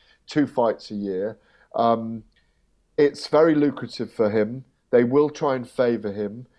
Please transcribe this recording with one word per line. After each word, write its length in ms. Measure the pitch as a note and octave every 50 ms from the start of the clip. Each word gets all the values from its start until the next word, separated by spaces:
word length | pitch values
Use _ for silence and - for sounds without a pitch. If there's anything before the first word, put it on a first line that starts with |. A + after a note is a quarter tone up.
| _ _ _ _ _ -
Two 180 | - D3+ C#3+
fights 460 | - - B2+ A#2+ A2 G2+ - - -
a 40 | A2
year. 420 | G2+ G2+ G2 F#2 F2+ G2+ A2 A2 - _ _ _ _ _ _ -
Um, 500 | A2+ A#2 A#2 A#2 A2+ A2+ A2+ A2+ A2 - _ _ _ _ _ _ _ _ _ _ _ _ _ _ -
it's 300 | D3 C#3+ C#3+ - - -
very 280 | D3+ D3+ E3 E3 D#3
lucrative 560 | D3 D3 C#3+ C#3 - B2 - - - A#2 -
for 180 | - - A2+ G#2
him. 360 | G#2+ A2 G#2 A2 B2 C3 - _ _ _ _ _
They 140 | B2+ A#2+ A#2+
will 260 | A#2+ C3 C#3+ D3+ C#3+
try 260 | C#3+ - D#3+ C#3+ C3
and 120 | B2+ A#2+ -
favour 460 | - - B2 A#2+ A#2+ G#2+ G#2+ G2+ G2
him. 320 | G#2+ G#2 G2+ G#2+ B2 B2+ - _